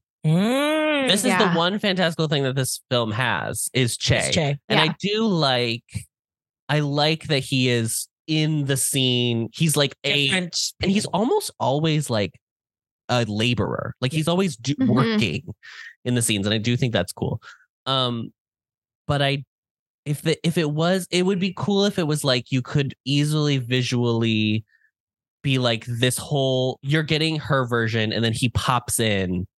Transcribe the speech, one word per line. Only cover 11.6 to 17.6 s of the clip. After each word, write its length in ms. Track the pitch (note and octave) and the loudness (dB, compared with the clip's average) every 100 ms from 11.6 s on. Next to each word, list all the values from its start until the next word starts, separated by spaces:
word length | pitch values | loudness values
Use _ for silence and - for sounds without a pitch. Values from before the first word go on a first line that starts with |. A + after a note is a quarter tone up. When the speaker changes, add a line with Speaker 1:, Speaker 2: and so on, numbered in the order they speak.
| B2 D3 D#3+ D3+ C#3 | -2 0 2 0 0
Speaker 2:
like, 300 | A2 G2 - _ _ _ _ _ _ - | -2 -2 -6 _ _ _ _ _ _ -2
a 160 | B2 A2 | 0 0
laborer. 720 | G#2 A#2+ A2 F2+ A1+ - - | 0 0 0 -2 -4 -6 -6
Like, 140 | B2+ | -4
Speaker 1:
Yeah. 40 | D#3 | -2
Speaker 2:
he's 100 | D#3 | 0
always 280 | F3 G3 A#2 | 0 0 -2
do, 180 | A#2+ - | -4 0
Speaker 3:
Mm-hmm. 160 | C4+ | 2
Speaker 2:
working 600 | - A3+ G#3+ F#2+ - - - - - - - B2 | 2 2 2 0 -2 -8 -16 -18 -18 -18 -10 -2
in 80 | B2 | 0
the 60 | |
scenes. 240 | A#2 G#2 G#2 | 0 0 0
And 80 | |
I 60 | A2 | 0
do 180 | A#2 A#2+ | 0 0
think 160 | B2 | 0
that's 180 | G#2+ F2+ | 0 -2
cool. 280 | - - - - - | -4 -6 -6 -10 -20